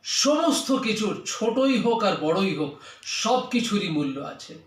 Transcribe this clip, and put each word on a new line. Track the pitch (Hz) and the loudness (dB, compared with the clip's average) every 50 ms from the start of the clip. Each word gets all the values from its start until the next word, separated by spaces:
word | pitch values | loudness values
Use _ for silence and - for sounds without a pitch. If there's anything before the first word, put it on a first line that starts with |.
| _ | _
সমস্ত | - - - - 269 302 311 330 320 - - - - | -4 -2 0 2 4 4 4 4 2 2 0 0 0
কিছুর, | 175 - - 220 208 - 214 196 165 - - | 0 0 2 -2 -2 0 -2 -2 -2 -4 -6
ছোটই | - - - 214 233 - 262 262 269 262 226 | -8 -6 -2 -2 0 2 2 2 4 2 2
হোক | - 233 233 220 214 | 2 2 2 4 2
আর | 196 160 - | 2 0 2
বড়ই | 151 156 165 190 196 190 156 | 0 2 2 2 2 0 0
হোক, | 143 151 139 - - - - - - | -2 -4 -6 -6 -14 -20 -20 -20 -16
সব | - - - - - 220 247 254 247 - | -10 -8 -6 -2 0 2 2 2 0 0
কিছুরই | - 240 - - 202 202 175 165 | -2 0 0 0 -2 -2 0 0
মূল্য | 156 147 143 135 131 139 | -2 -2 -2 -2 -4 -6
আছে। | 147 - - - - - 165 160 - | -8 -10 -12 -14 -16 -18 -18 -20 -20